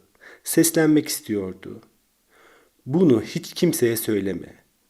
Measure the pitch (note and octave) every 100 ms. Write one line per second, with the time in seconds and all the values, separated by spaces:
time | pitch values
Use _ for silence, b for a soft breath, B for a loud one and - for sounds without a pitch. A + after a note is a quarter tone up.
0 | _ _ B B - - E3 E3 D#3 D3+
1 | - - - G#2 F#2+ F#2 F#2+ G#2 - _
2 | _ _ _ b b b b _ - D#3
3 | F3+ A2+ - E3 - - F3 - A#2 A2+
4 | - G#2 F#2+ F2 - - _ _